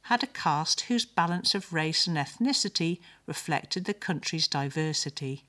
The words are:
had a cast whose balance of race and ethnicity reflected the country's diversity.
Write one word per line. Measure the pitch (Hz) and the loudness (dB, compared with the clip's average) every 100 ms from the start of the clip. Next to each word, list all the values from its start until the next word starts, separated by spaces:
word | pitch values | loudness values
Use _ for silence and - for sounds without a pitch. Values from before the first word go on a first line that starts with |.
had | - 240 | 2 0
a | 262 | 0
cast | - 170 147 160 - | 0 2 2 2 -2
whose | - 240 - | 2 0 2
balance | - 170 175 - 196 | 0 2 2 0 -2
of | - | -2
race | 160 156 160 - | 0 2 2 2
and | 156 | 0
ethnicity | 139 - 247 269 208 - 165 175 - - - | -2 0 2 2 0 2 0 0 -8 -18 -10
reflected | 151 - 151 - 185 185 | -8 -2 -2 -2 -4 -4
the | |
country's | 202 - 156 - 160 - | -4 -2 -2 -2 -2 0
diversity. | 143 139 156 156 151 143 - 135 135 | 0 0 0 -2 -2 -4 -6 -6 -8